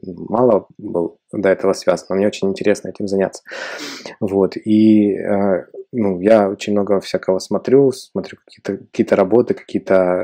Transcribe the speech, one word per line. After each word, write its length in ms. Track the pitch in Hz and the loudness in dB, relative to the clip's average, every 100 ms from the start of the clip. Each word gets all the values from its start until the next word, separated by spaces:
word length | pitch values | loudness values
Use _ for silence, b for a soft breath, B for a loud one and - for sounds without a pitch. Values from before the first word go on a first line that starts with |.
мало 600 | 95 87 85 110 123 98 - - | -14 -12 -4 0 2 2 -2 -12
был 400 | 101 87 85 - _ | -8 -6 -6 -8 _
до 180 | 107 95 | -2 0
этого 240 | 92 98 | 0 0
связан, 340 | 92 - 85 - | -2 -2 -2 -2
но 60 | 95 | -2
мне 100 | 104 | -2
очень 240 | - 98 | -2 -4
интересно 400 | 95 104 98 92 | -2 -2 -2 -4
этим 180 | - 101 | -10 -4
заняться. 360 | 98 95 - - B B B B B B B | -2 -2 -6 -16 B B B B B B B
Вот, 380 | 104 98 95 - | -2 0 0 -2
и, 540 | - 107 107 107 101 | 0 4 6 6 4
э, 540 | 92 90 101 101 92 - - - | 0 -2 0 0 -2 -4 -16 -10
ну, 280 | 127 101 90 | -4 -2 0
я 300 | 95 110 98 | 4 4 4
очень 240 | 104 - | -2 -2
много 260 | 104 98 98 | -2 0 -2
всякого 380 | - 92 - 92 | -2 -4 -2 -2
смотрю, 540 | - 98 - 131 135 | -2 -6 2 4 4
смотрю 480 | 127 - 98 90 - | 0 -6 -10 -10 -12
какие-то, 340 | _ _ - 98 - | _ _ -8 -8 -6
какие-то 300 | - 107 98 | -4 2 2
работы, 380 | 95 113 120 | 4 4 2
какие-то 680 | 98 - 101 - 95 92 90 | -2 -6 -6 2 2 2 0